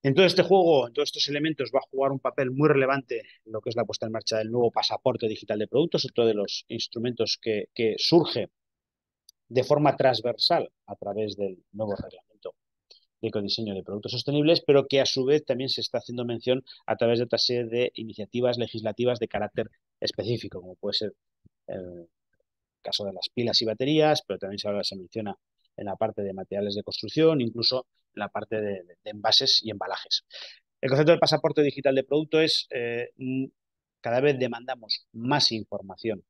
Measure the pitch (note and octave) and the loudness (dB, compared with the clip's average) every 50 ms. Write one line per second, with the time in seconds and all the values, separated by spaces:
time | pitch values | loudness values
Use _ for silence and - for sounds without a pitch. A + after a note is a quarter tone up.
0 | - C#3 C3+ D#3 F#3+ F3 F3+ F#3 F3 F3 F#3+ G3 F3+ E3+ D#3+ C#3 B2 A#2+ - - | 2 2 6 6 6 6 6 4 4 6 6 6 8 6 6 6 4 2 -2 -2
1 | D3 - - D3+ - - C#3+ D3 D3+ D#3+ D#3 - C3+ A#2 - C3+ - _ - C3 | -4 -2 -2 -4 -4 -2 -2 -2 -2 -2 -2 -2 -4 0 0 -2 -2 _ -2 0
2 | C#3 C#3 C#3 C3 _ C3 - - C#3 B2+ B2+ C3+ D3 D3+ D3 C3+ C3+ B2+ C3+ C3+ | 0 0 0 0 _ -4 -2 0 -2 -2 2 4 4 6 6 6 4 4 2 0
3 | B2+ _ B2 A2+ G#2+ - - _ _ A2 A2 G#2+ - B2+ A#2 A#2+ A2+ G2 - - | -2 _ -8 -8 -8 -10 -20 _ _ -10 -10 -8 -6 -4 -2 -2 -4 -4 -4 -8
4 | - A2 A2 A2+ G#2 - A2 A2 G#2+ A2 A#2 B2 A#2+ A2+ - - B2 - A2+ - | -6 -6 -6 -6 -4 -2 -2 -2 -2 -2 0 2 2 2 2 0 -2 -2 -4 0
5 | _ C3 A#2+ A2+ - A2 A2 - - - A2 G#2 G#2+ G2+ - B2+ D#3+ E3 - D#3+ | _ 0 0 2 -2 -4 -4 -4 -6 -6 -4 -4 -4 0 2 0 0 2 0 -2
6 | - B2+ _ - A#2 A2+ G#2+ G#2 G2+ - - - - _ A#2+ A#2 - - - A#2+ | -2 -2 _ 2 2 4 4 2 -2 -4 -6 -10 -10 _ -8 -8 -8 -8 -8 -6
7 | A2+ B2 A#2+ - A2+ G#2 - - - A#2 G#2+ G#2 F#2+ _ _ - A#2 A2 G#2 - | -4 -4 -2 -2 -2 -2 -2 -4 -2 -4 -2 -2 -4 _ _ -2 0 0 0 0
8 | - - - E3+ D3+ - - B2 G2 - _ _ _ _ _ _ _ _ _ _ | 0 6 6 6 6 4 -2 -4 -6 -6 _ _ _ _ _ _ _ _ _ _
9 | _ _ _ _ _ - _ _ _ _ A#2 B2+ B2 - D3+ D3 D3+ C#3+ C3 - | _ _ _ _ _ -20 _ _ _ _ 0 0 2 4 2 4 4 2 2 4
10 | C3+ C3 B2 A2 - B2 A#2 - - - E3+ D#3+ A#2+ - _ _ _ - G2+ - | 4 4 4 4 0 -4 -2 0 0 2 2 0 0 -4 _ _ _ -16 -14 -10
11 | - G2+ G2+ G#2 A2 G#2 G2 G2 G2+ G2 F#2 F2 _ _ _ G2+ A2 G#2 G2+ F2+ | -8 -6 -4 -4 -4 -4 -4 -4 -6 -6 -6 -10 _ _ _ -6 -4 -4 -4 -6
12 | F2+ - - - _ _ _ G#2+ _ - - _ _ _ _ _ _ _ - _ | -6 -10 -12 -18 _ _ _ _ _ -14 -14 _ _ _ _ _ _ _ -20 _
13 | _ _ _ _ - A2 G2+ G#2+ G2+ G2+ - - A2+ G#2 G2 F#2+ F2 - G2 G#2 | _ _ _ _ -6 -4 -4 -2 -4 -2 -4 -4 -4 -6 -6 -8 -8 -8 -10 -8
14 | G#2 A#2 A#2 A#2+ - - C#3+ D3 D3 D3+ - - - - C#3+ C#3 C3+ C#3 - C3+ | -8 -6 -8 -6 -4 0 0 2 4 4 4 2 4 4 4 4 4 4 2 2
15 | C3 - - C3+ B2+ C3 D3 D3+ D3+ - C3 A#2+ C3+ C3 - - A2 - - B2 | 2 2 0 0 2 2 2 2 2 0 -2 -2 -2 -4 -4 -6 -6 -4 -6 -6
16 | - - A#2+ A#2+ A#2+ A#2+ A#2 A2+ - B2 B2+ C3+ - - - - _ - A2+ - | -6 -6 -8 -6 -4 -4 -4 -4 0 0 0 0 0 -8 -20 -16 _ -4 0 2
17 | A#2+ A#2 A#2 A#2 B2 B2 - A2 - - B2 A#2+ A#2+ A2+ A2+ A#2+ B2 - _ - | 4 4 4 2 2 0 0 0 0 0 0 0 -2 -2 0 0 0 0 _ -6
18 | A2+ A2+ G2+ - G#2 - - A#2+ B2 B2 A#2+ A#2 A#2+ G#2+ - A2+ G#2 A2 G#2 - | -12 -10 -8 -10 -12 -6 -4 0 2 2 2 0 -2 -4 -4 -6 -4 -4 -2 0
19 | A#2+ B2 B2 A#2+ A2+ - - G#2 G#2 G#2 _ - A2 - _ _ _ _ _ _ | 0 0 2 0 -4 -4 -2 -4 -4 -4 _ -4 -6 -6 _ _ _ _ _ _
20 | - - - - G2 G#2+ A#2+ A2+ - G2 - F#2+ F2+ F2+ F2+ _ - G2+ F#2+ - | -6 -6 -4 -4 -2 -2 -2 -4 -4 -10 -12 -14 -14 -14 -16 _ -6 -4 -4 -2
21 | A2 G2+ - _ _ _ _ _ _ - _ _ _ - F#2+ G2 - F3+ - F3 | -4 -4 -8 _ _ _ _ _ _ -20 _ _ _ -12 -10 -10 -10 -12 -14 -16
22 | E3+ _ _ _ _ _ _ _ _ _ _ _ _ _ _ _ _ - - - | -18 _ _ _ _ _ _ _ _ _ _ _ _ _ _ _ _ -8 -6 -6
23 | G#2 G2 F#2+ F2+ - - _ - A#2+ A#2 G2+ - A#2 A2 G#2+ G#2 C3 C#3 D#3 D#3 | -6 -6 -8 -8 -12 -8 _ -2 -2 0 0 0 0 0 -2 -2 0 0 4 4
24 | D3+ D3+ D3+ C#3+ - _ G2 F2+ - F#2+ G2+ G2+ - G#2 G2+ G2+ F#2 - G2 F#2+ | 4 4 4 2 0 _ -8 -8 -6 -8 -8 -6 -4 -4 -4 -2 -4 -6 -8 -10
25 | F#2 E2+ - A2+ G#2+ G2+ F#2+ _ _ _ _ _ _ _ _ - G2+ G2+ F#2+ - | -14 -10 -8 -6 -6 -6 -8 _ _ _ _ _ _ _ _ -10 -8 -8 -4 -2
26 | A2+ A2 G#2 - G2+ G2 F#2+ F#2+ F#2+ _ F#2+ G2+ G2+ G#2 G2+ G#2 - - F2+ - | -2 -2 -2 -4 -6 -6 -6 -8 -8 _ -4 -4 -2 -2 -4 -6 -8 -8 -8 -8
27 | - G#2+ - D#3 D#3+ D#3+ D#3+ C#3+ B2 A#2 - A#2 A2+ - B2+ C3 - _ _ _ | -8 -6 0 4 4 4 4 4 0 -2 -2 -2 -2 0 -2 -2 -6 _ _ _
28 | _ _ _ G#2 G#2 G2 _ G#2 G#2+ _ A2+ G#2+ G#2+ G#2 G2 F#2+ F2 F2+ F2+ _ | _ _ _ -10 -10 -6 _ -8 -6 _ -4 -4 -2 -2 -4 -6 -10 _ -20 _
29 | _ G#2+ G#2 G#2+ G2+ A#2 - - C3+ B2+ - - - A2 G#2 G2 F#2 F#2+ G2 - | _ -14 -14 -2 0 2 2 4 4 4 2 0 0 -2 -8 -6 -6 -6 -8 -8
30 | - - - - _ _ - - - - - _ _ _ _ _ - - C3 C3+ | -6 -6 -6 -6 _ _ -18 -18 -18 -18 -20 _ _ _ _ _ -2 0 2 4
31 | D#3 D3+ E3+ - D#3+ C#3+ D#3 D3 - D#3+ D3 - D3+ C#3+ - - C3 C#3 C3+ C3+ | 6 6 6 6 6 4 2 2 2 0 2 4 2 2 2 0 0 2 2 2
32 | C3 _ C#3 D3+ D#3+ D3+ - D#3 D#3+ D#3 - - - _ - C3 A#2+ A#2+ A#2+ A#2 | 0 _ 0 -2 0 2 2 2 2 4 2 -2 -4 _ -6 -6 -4 -4 -4 -6
33 | A#2+ - _ _ C3 B2+ C3 C3 C3+ - _ _ _ _ _ _ _ _ _ _ | -6 -8 _ _ -6 -4 -2 -2 -4 -6 _ _ _ _ _ _ _ _ _ _
34 | - A#2+ A#2 B2 C3+ D3 C#3+ B2+ B2+ A#2+ A#2 A#2 A#2+ C3 C3 B2 A2+ G#2 - - | -4 0 0 4 4 4 2 2 0 -4 -4 -8 -8 -8 -10 -10 -6 -8 -8 -8
35 | _ _ _ A2+ A2+ B2 C#3+ D3 B2+ - A2+ A2 G2 _ - G2 F#2+ F#2+ F#2 - | _ _ _ -6 -2 0 2 2 2 2 0 -2 -6 _ -10 -10 -10 -12 -16 -8
36 | - A2+ G#2+ F#2+ - _ | -6 -6 -6 -6 -8 _